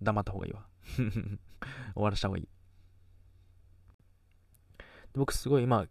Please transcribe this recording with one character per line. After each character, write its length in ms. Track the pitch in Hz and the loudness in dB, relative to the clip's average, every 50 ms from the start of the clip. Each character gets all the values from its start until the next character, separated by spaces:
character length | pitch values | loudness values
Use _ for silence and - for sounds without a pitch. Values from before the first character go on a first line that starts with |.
黙 180 | 98 110 107 104 | 0 2 2 2
っ 40 | 98 | 2
た 80 | 92 | 0
方 60 | - 90 | -2 -4
が 80 | 87 | -4
い 40 | 87 | -6
い 20 | |
わ。 160 | - 101 - - - - - | -6 -10 -14 -18 -20 -18 -12
<laughs> 0 | - - - 123 107 101 110 - 98 101 - - - - - - 131 - - 127 101 95 | -4 -2 0 0 0 0 -2 -4 -4 -6 -8 -10 -16 -16 -14 -12 -12 -12 -12 -12 -8 -2
終 80 | - | 0
わ 80 | 104 104 | 0 2
ら 60 | 101 | 2
し 40 | - | 2
た 80 | - 98 | 0 0
方 40 | |
が 60 | 95 87 | 0 -4
い 40 | |
い。 60 | 78 - - - - - - - - - - - - - - - - - - - - - - - - - - - - - - - - - - _ _ - - - _ _ - - _ - - | -6 -8 -14 -20 -20 -20 -20 -20 -20 -20 -20 -20 -20 -20 -20 -20 -20 -20 -20 -20 -20 -20 -20 -20 -20 -20 -20 -20 -20 -20 -20 -20 -20 -20 -20 _ _ -20 -20 -20 _ _ -20 -20 _ -20 -20
で、 60 | - - - - - - - - | -20 -20 -20 -20 -20 -20 -6 -2
僕 180 | 135 139 - | 0 0 2
す 160 | - - - 127 | 0 -2 2 4
ご 100 | 143 135 | 4 4
い 20 | |
今、 260 | 120 127 120 107 92 - | 6 6 4 4 4 0